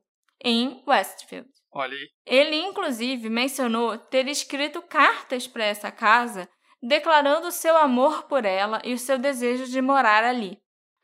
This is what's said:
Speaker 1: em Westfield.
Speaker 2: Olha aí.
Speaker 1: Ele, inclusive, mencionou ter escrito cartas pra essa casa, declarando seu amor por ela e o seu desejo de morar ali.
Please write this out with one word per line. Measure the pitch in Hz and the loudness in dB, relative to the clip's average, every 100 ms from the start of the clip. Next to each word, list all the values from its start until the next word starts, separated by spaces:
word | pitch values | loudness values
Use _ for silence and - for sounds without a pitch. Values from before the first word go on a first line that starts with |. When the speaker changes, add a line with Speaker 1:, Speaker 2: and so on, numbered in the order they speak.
| _ _ _ _ | _ _ _ _
Speaker 1:
em | 247 233 254 - - | -2 0 -2 -4 2
Westfield. | 233 190 - - 185 - _ _ | 2 2 -8 -18 -18 -18 _ _
Speaker 2:
Olha | - 131 | -8 -6
aí. | 139 143 _ | -8 -14 _
Speaker 1:
Ele, | - 254 311 311 | 0 2 4 0
inclusive, | 370 392 330 226 240 262 220 | -4 -4 -4 -4 -4 -6 -4
mencionou | 226 269 277 247 226 233 226 | -2 -2 -2 -2 0 -2 -4
ter | - 262 262 | -2 -2 0
escrito | 285 - 277 294 339 | -4 -6 -6 -6 -8
cartas | - 311 302 453 - - 247 | -4 2 4 2 -4 -8 -8
pra | 233 | -4
essa | 214 208 202 | -4 -4 -8
casa, | - 220 233 240 202 175 _ _ _ | -2 4 4 2 -8 -14 _ _ _
declarando | 240 302 339 302 285 311 349 | -2 0 4 4 4 2 -2
seu | - 330 320 | -2 2 4
amor | 294 247 277 - | 4 4 2 0
por | - 277 208 | -2 -2 0
ela | 185 208 220 | 0 -2 -4
e | - | -4
o | 247 | -6
seu | - 262 | -2 -2
desejo | 269 254 240 254 254 | -2 -2 -2 -4 -4
de | 262 | -2
morar | 262 277 233 214 | 0 2 4 4
ali. | 233 254 190 - _ _ _ _ | 2 -2 -6 -10 _ _ _ _